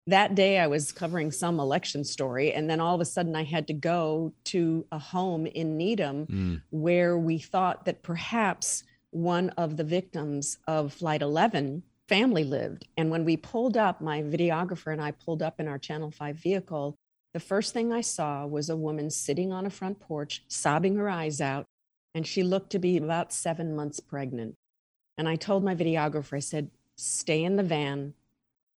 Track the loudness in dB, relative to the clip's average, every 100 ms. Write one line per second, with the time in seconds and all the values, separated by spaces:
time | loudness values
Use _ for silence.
0 | 2 4 6 6 6 6 4 2 -2 -4
1 | -4 -2 -2 -2 0 2 2 0 0 -4
2 | -6 -4 -2 2 2 2 0 2 2 2
3 | 0 0 -2 -2 -2 -2 -2 -2 0 2
4 | 2 0 -2 -6 -4 2 2 2 -2 -8
5 | -4 -2 0 0 -2 -2 -2 0 0 0
6 | 0 -2 -4 -2 0 -2 -4 -2 2 4
7 | 4 2 2 0 0 0 0 0 -4 -6
8 | -6 -6 -4 0 0 0 -4 -4 -8 _
9 | _ -2 0 2 2 0 -2 -2 0 0
10 | -2 -6 -4 -2 -4 -6 -2 0 0 -2
11 | -2 0 2 4 4 2 -2 -4 -10 _
12 | 2 4 6 4 2 0 -4 -6 -8 -2
13 | 0 2 2 0 0 -2 0 4 2 2
14 | -4 -4 -2 0 2 2 -2 -4 -6 -4
15 | -4 -6 -6 -4 -4 -4 -6 -6 -6 -6
16 | -8 -8 -8 -4 0 0 -2 -4 -4 -6
17 | _ _ _ -12 -2 0 0 -2 0 0
18 | -2 -2 -4 -4 -4 -4 -2 -2 -2 -2
19 | -4 -4 -2 0 0 -2 -6 -4 -6 -8
20 | -6 -6 -6 -10 -10 -2 2 4 2 2
21 | 0 0 -2 -2 -2 -2 -6 _ _ _
22 | _ -6 -2 0 2 2 0 0 2 2
23 | 2 -2 -2 -4 -2 -2 -2 -2 -4 -8
24 | -8 -6 -4 -4 -8 -10 _ _ _ _
25 | _ -4 -2 -2 2 2 2 2 2 2
26 | 2 -2 -4 -6 -4 -4 -6 -10 _ -10
27 | -6 -4 0 2 2 2 2 0 0 -4
28 | -6 -12 _ _ _ _ _